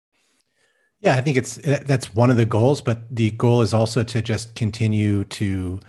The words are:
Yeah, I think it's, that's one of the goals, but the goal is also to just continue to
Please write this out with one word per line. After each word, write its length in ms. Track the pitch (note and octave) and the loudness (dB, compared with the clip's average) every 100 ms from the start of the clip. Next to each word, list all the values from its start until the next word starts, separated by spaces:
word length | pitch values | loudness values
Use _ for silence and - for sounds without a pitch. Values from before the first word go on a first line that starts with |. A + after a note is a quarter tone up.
| _ _ _ _ _ _ _ _ _ _ | _ _ _ _ _ _ _ _ _ _
Yeah, 160 | G3 C3 | 0 2
I 60 | |
think 160 | C#3+ B2+ | 2 0
it's, 200 | A#2+ - | -2 -6
that's 580 | D3 C#3 - C3 - G#2+ | -2 -2 0 -2 0 2
one 160 | B2 | 4
of 60 | A#2 | 4
the 80 | A2+ | 2
goals, 360 | A2 A#2+ D3 | 2 2 0
but 340 | - A2+ - A#2+ | -2 -6 -6 -2
the 140 | A2 | -2
goal 320 | A2+ A#2+ A#2+ | 2 2 4
is 100 | G#2+ | 2
also 320 | A2+ A2+ A#2+ | 2 0 0
to 180 | A2+ A#2 | -2 -4
just 320 | A#2 G#2 - - | -4 -6 -6 -6
continue 680 | G#2+ - A2 G#2+ G#2 G2+ G2+ | -4 -2 -2 0 0 0 -4
to 540 | - G2+ F#2+ F#2 F#2 | -4 -4 -4 -6 -8